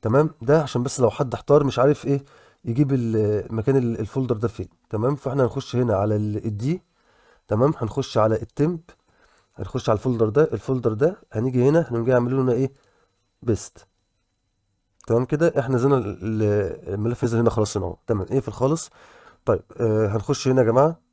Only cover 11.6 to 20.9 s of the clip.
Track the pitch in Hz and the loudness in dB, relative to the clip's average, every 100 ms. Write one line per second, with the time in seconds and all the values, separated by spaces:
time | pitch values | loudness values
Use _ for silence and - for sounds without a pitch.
11.6 | 127 160 143 117 117 127 120 135 127 120 | 4 2 0 -2 2 2 2 0 0 0
12.6 | 135 _ _ _ _ _ _ _ 117 101 | -2 _ _ _ _ _ _ _ -4 -4
13.6 | - - _ _ _ _ _ _ _ _ | -4 -20 _ _ _ _ _ _ _ _
14.6 | _ _ _ _ - 113 127 147 165 143 | _ _ _ _ -2 -2 0 0 2 0
15.6 | 127 127 131 135 104 95 98 110 104 104 | 0 0 2 2 0 -6 -4 0 2 2
16.6 | 95 - - 98 110 120 120 113 117 113 | -2 -6 -8 -4 -4 -2 -2 2 2 2
17.6 | 104 101 92 85 - 107 95 131 - - | -2 -2 -6 -8 -4 -4 0 -2 -4 -2
18.6 | 131 165 - _ - - - _ - 101 | -2 -2 -6 _ -20 -20 -20 _ -2 -2
19.6 | - - 117 107 107 107 104 139 127 131 | -2 -4 0 2 0 -2 -2 -2 0 2
20.6 | 117 117 151 | 4 4 2